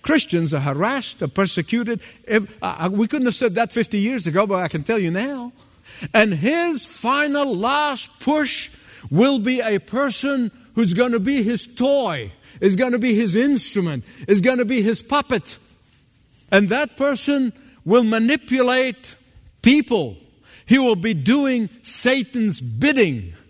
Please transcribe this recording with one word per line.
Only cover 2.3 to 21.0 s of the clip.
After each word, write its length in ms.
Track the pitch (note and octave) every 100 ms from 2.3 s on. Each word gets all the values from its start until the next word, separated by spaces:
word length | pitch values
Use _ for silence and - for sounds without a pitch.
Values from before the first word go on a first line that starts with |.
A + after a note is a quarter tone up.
| A3 G3+ -
uh, 260 | F#3 F3 E3
we 160 | G3+ A3+
couldn't 200 | D4+ B3
have 80 | -
said 180 | A#3+ F3
that 160 | A#3
fifty 280 | A#3 - G#3
years 260 | G#3 C4 E3
ago, 220 | E3 G#3
but 160 | F#3+
I 40 | F3
can 140 | D#3+
tell 160 | D3 A3+
you 140 | F3
now. 400 | F3+ C4 C4+ A#3+ _ _ _ - - -
And 220 | A3+ G#3+
his 520 | D#3+ G3+ E4 F4 C#4+ -
final 680 | - A3+ C#4 D4 C#4+ C#4
last 680 | F#3 A3+ C#4+ D4 B3+ - -
push 520 | - D4+ C4+ - - - - - -
will 260 | D3 C4 C4+
be 220 | G#3+ B3+
a 200 | A3+ G3+
person 680 | - A#3 C#4 - C#4 C4+ A3+ - -
who's 200 | - G#3
gonna 260 | F3 B3 A#3
be 240 | G3 C#4
his 240 | G#3 A#3 -
toy, 640 | - B3+ C#4 A3+ D3 G#2 - - -
is 140 | G3 F#3
gonna 240 | B3+ A#3+
be 140 | B3
his 220 | G#3+ A3+ F#3+
instrument, 680 | C#4 C4+ - G#3 F3 C#3 - - D3
is 140 | G3+
gonna 240 | A#3 B3+ A3
be 160 | B3+
his 220 | G#3 A3+
puppet. 540 | - C#4+ C#4 A#3 - - - _ _ _ _ _ _ _ _
And 180 | G3 G3
that 260 | A#3+ D4 -
person 560 | C#4 C4+ - C#4+ B3+ - - -
will 200 | D#3+ A#3
manipulate 1120 | A3+ A3 A3+ D4+ - B3+ B3 B3+ C4 G#3+ - - _ - - _
people. 560 | A#3 D4 - A3+ C3 E2+ - _ _ - -
He 120 | C4+
will 180 | B3+
be 180 | G3+